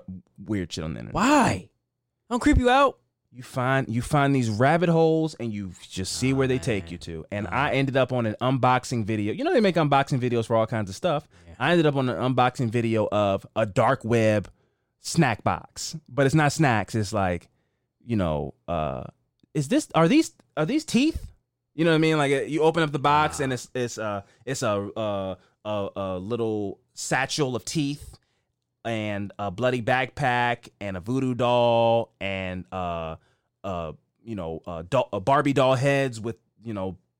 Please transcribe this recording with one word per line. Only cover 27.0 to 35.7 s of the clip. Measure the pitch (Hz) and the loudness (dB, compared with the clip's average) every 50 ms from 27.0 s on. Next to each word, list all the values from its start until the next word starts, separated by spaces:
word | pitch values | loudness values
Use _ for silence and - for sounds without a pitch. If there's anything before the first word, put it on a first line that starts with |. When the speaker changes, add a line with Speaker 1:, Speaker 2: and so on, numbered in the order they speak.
| - - 156 127 135 131 - 156 147 127 123 | -6 -4 -2 -2 -2 -2 -2 -2 -2 -2 -2
Speaker 1:
of | 113 - | -4 -6
teeth | - - 160 143 139 143 - - - - - _ _ _ _ _ _ _ _ _ _ _ _ - | -4 -4 -2 -2 -2 -4 -8 -12 -18 -20 -20 _ _ _ _ _ _ _ _ _ _ _ _ -8
and | 113 117 110 107 107 104 101 101 98 - - | -6 -4 -4 -4 -4 -4 -6 -6 -8 -8 -8
a | 101 101 | -8 -6
bloody | 87 98 123 127 127 127 110 | -4 -2 0 0 0 0 0
backpack | 131 127 127 131 - - - 143 127 123 123 123 120 120 - - - - _ | 0 0 0 0 -4 -4 -2 -2 0 2 2 0 0 -2 -4 -6 -16 -16 _
and | 101 101 95 | -10 -8 -8
a | 90 | -8
voodoo | 80 107 127 135 131 127 127 | -6 -4 -2 -2 -2 -2 -2
doll | 120 123 120 123 123 120 120 117 117 117 117 117 117 113 - _ _ | 0 2 2 4 4 4 4 4 4 4 4 4 2 0 -2 _ _
and, | 95 98 98 95 92 92 92 92 87 - | -6 -6 -4 -4 -6 -6 -6 -8 -8 -8
uh, | - 92 90 87 85 85 82 80 80 78 _ _ _ _ _ _ _ _ - | -8 -6 -6 -4 -4 -6 -6 -8 -10 -12 _ _ _ _ _ _ _ _ -10
uh, | 98 92 87 82 78 78 - _ _ _ _ _ | -8 -6 -6 -6 -8 -10 -14 _ _ _ _ _
you | 117 113 | -12 -10
know, | 98 85 82 82 80 - | -8 -6 -8 -8 -10 -10
uh, | 90 85 82 82 90 | -12 -12 -12 -8 -2
doll, | - 127 - - | -2 -2 0 0
uh, | - 104 | -4 -4
Barbie | 92 135 135 147 143 143 135 | 0 2 2 2 2 2 2
doll | 139 131 131 | 2 4 2